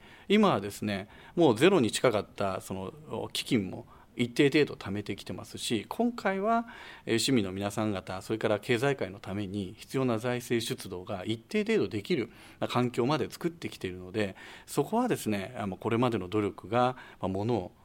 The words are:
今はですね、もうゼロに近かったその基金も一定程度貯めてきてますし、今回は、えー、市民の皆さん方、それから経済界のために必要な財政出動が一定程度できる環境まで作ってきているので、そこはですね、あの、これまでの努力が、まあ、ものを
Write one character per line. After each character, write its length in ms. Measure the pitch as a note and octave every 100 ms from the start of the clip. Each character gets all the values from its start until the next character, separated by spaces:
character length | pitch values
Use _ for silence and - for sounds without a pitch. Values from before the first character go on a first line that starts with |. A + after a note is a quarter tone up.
| - - -
今 220 | G3+ G3+
は 120 | B2
で 100 | G2
す 100 | -
ね、 280 | G#2+ G2 G2+ - - -
も 160 | D#3+
う 20 | G#2+
ゼ 140 | E3+
ロ 100 | G3
に 120 | A2
近 200 | - C3
か 100 | G#2
っ 60 | F#2+
た 320 | - G2 F#2+
そ 140 | -
の 560 | F#2+ F#2+ - - A2+ A2
基 100 | -
金 260 | - B2+ F#2
も 160 | G#2 - - - -
一 160 | A#2+
定 180 | A#2+ D3
程 160 | D3+ C#3
度 80 |
貯 160 | - -
め 140 | G2+
て 120 | G#2 G2+
き 80 |
て 80 | -
ま 140 | F#2 G#2+
す 140 | G#2
し、 260 | - A2+ G2
今 240 | - A#3+
回 280 | A#3+ G3+ G3
は、 260 | G#3 A#3 A#3 - - - -
え 120 | A#2
ー、 20 |
市 120 | A#2
民 140 | C3 G2
の 60 |
皆 180 | F#2 G2+
さ 160 | G#2+ G#2+
ん 80 |
方、 260 | G2 - F#2
そ 100 | -
れ 60 | G#2+
か 80 | A#2
ら 120 | G#2
経 200 | - A#2+
済 160 | C#3 C#3
界 160 | G2
の 80 | G2+
た 160 | - G2
め 100 | G2+
に 300 | G2+ F#2 A2
必 200 | - C3+
要 80 | B2+
な 120 | A2+
財 220 | B2 B2
政 280 | A#2+ A#2+ A2
出 220 | B2 G2
動 140 | F#2
が 200 | F#2 G2+
一 140 | G2 A2+
定 260 | - G#3+
程 140 | G#3 G#3+
度 100 | G#2
で 140 | G#2+
き 140 | - E3+
る 160 | A2 - - - A2+
環 220 | B2 B2
境 160 | B2+ A#2+
ま 140 | D3+
で 100 | F#2+
作 200 | - E3+
っ 20 |
て 180 | E3 A2
き 80 | -
て 100 | F#2+
い 40 |
る 60 | F#2
の 140 | F#2
で、 240 | G#2+ G2+ F#2+ - - -
そ 180 | -
こ 140 | C#3+ A3
は 100 | A#3+
で 100 | C#3+
す 120 | -
ね、 240 | G2+ F#2+ -
あ 120 | G#2
の、 100 | F#2
こ 140 | A2+
れ 80 | A2+
ま 100 | B2+
で 80 | A2+
の 100 | F2+
努 140 | G#2+
力 260 | G2+ - F#2
が、 300 | A#2 B2+ B2+ - -
ま 40 | G#2
あ、 20 |
も 180 | F#2+ G#2+
の 80 | A#2
を 160 | F2+ -